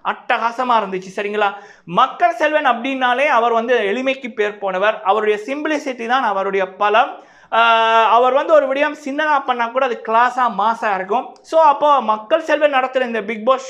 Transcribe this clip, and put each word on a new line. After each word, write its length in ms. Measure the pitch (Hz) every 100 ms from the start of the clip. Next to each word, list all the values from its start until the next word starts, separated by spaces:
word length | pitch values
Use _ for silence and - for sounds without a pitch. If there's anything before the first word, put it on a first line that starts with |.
அட்டகாசமா 680 | 185 - - 359 233 240 247
இருந்துச்சு, 360 | 226 196 185 185 214
சரிங்களா? 380 | 202 214 202 202 - -
மக்கள் 500 | - 185 262 - 349
செல்வன் 320 | 339 302 302 269
அப்படின்னாலே 600 | 226 262 262 254 247 294
அவர் 260 | 240 233
வந்து 260 | 233 233 240
எளிமைக்கு 540 | 196 240 262 269 240
பேர் 260 | 214 208 208
போனவர். 440 | 196 185 220 214
அவருடைய 360 | 185 214 214 208 233
சிம்பிளிசிட்டி 600 | 285 311 294 285 240 226
தான் 160 | 262
அவருடைய 520 | 226 196 196 190 185
பலம். 480 | - 208 220 269 - - - -
ஆ, 300 | 226 233 226 226 226
அவர் 300 | 220 233 254
வந்து 200 | 269 330
ஒரு 200 | 302 269
விடயம் 240 | 269 294 294
சின்னதா 400 | 262 285 311 285 285
பண்ணா 200 | 240 233
கூட 180 | 262
அது 180 | 262 226 -
கிளாஸா, 340 | 226 247 247 233 196
மாஸா 360 | 214 226 220
இருக்கும். 420 | 185 190 233 269 -
So, 180 | - 320
அப்போ 420 | 302 285 294 277
மக்கள் 380 | 214 214 - 320
செல்வன் 340 | 320 294 294
நடத்துற 280 | 269 254 262
இந்த 180 | 247 226
Bigg 200 | 202 220 226
Boss 120 | 262 -